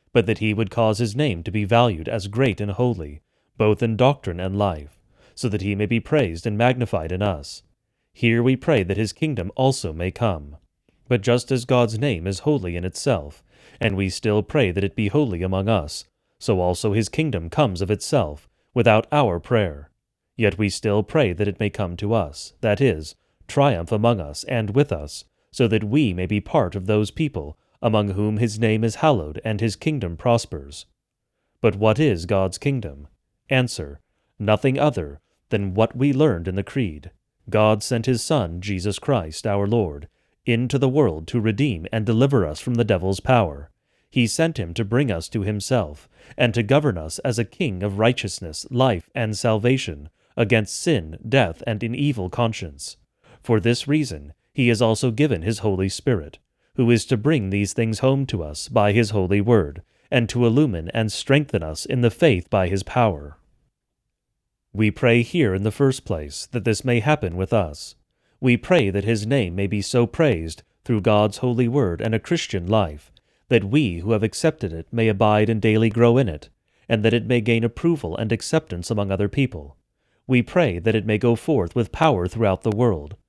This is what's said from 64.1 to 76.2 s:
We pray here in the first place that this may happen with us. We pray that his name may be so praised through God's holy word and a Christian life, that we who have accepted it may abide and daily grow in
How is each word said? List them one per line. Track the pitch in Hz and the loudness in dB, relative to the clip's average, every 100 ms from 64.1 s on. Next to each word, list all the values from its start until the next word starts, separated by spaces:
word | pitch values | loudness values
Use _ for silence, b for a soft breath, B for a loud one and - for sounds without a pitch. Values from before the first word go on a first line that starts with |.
| _ _ _ _ _ _ | _ _ _ _ _ _
We | 101 107 | 0 0
pray | - 123 120 | 2 4 4
here | 120 175 117 | 4 2 2
in | 95 | 2
the | 107 | 0
first | - 139 131 - | 2 2 2 -4
place | 85 73 - - | -6 -6 -12 -8
that | 123 107 | -4 -2
this | 107 | 0
may | 131 120 | 0 0
happen | 113 151 90 90 | 2 0 -2 -4
with | 95 | 0
us. | 113 85 76 - - _ _ _ - | 0 -2 -6 -16 -20 _ _ _ -2
We | 131 120 | 2 2
pray | - 180 101 | 4 2 2
that | 98 101 | 0 0
his | 110 107 | -2 0
name | 139 90 90 | -2 -2 -2
may | 98 | -2
be | 104 | -2
so | 95 127 120 | 0 0 2
praised | - 156 87 82 - - _ | 2 0 0 -4 -12 -18 _
through | - 110 | -2 0
God's | 110 104 107 - | 4 4 2 0
holy | 127 120 120 | -2 0 0
word | 139 101 82 | 0 0 -2
and | 113 | -2
a | 110 | -2
Christian | - 170 - 98 85 | -2 -4 -2 -4 0
life, | 110 85 73 - _ _ _ - | 2 0 -4 -18 _ _ _ 0
that | 117 | 0
we | 98 143 120 85 | 2 0 0 -2
who | 95 | 0
have | 110 | 0
accepted | 107 - 160 156 92 | 0 0 -2 -2 -6
it | 82 - | -8 -6
may | 117 113 | 0 2
abide | 101 107 107 107 | 4 4 4 2
and | 110 | 2
daily | 110 107 113 | 2 4 2
grow | 110 120 | 4 4
in | 120 | 4